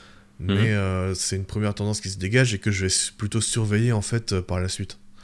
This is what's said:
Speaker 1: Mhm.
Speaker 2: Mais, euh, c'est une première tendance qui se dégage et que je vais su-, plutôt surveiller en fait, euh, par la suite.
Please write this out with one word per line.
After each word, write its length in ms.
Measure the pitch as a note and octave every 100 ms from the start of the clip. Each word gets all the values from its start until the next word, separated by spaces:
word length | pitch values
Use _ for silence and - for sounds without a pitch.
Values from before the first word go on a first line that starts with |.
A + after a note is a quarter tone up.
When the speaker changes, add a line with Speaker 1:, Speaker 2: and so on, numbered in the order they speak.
| - - - -
Speaker 1:
Mhm. 80 | F#2
Speaker 2:
Mais, 260 | G2 A2
euh, 420 | G#2 F#2+ F#2 F#2
c'est 220 | F#2 - F#2+
une 80 |
première 300 | G2 G#2+ G#2
tendance 260 | G2+ G#2 G#2
qui 100 | F#2+
se 80 | F#2+
dégage 360 | F#2 B2 B2+
et 40 | G2+
que 120 | A2
je 120 | F#2+
vais 60 | F#2
su-, 220 | - -
plutôt 280 | - G#2 A2+
surveiller 520 | - A#2+ G#2+ G#2+ A#2+
en 100 | A2
fait, 300 | - A#2 -
euh, 100 | G2
par 180 | F2+ F2+
la 80 | F2+
suite. 300 | - G2 - - -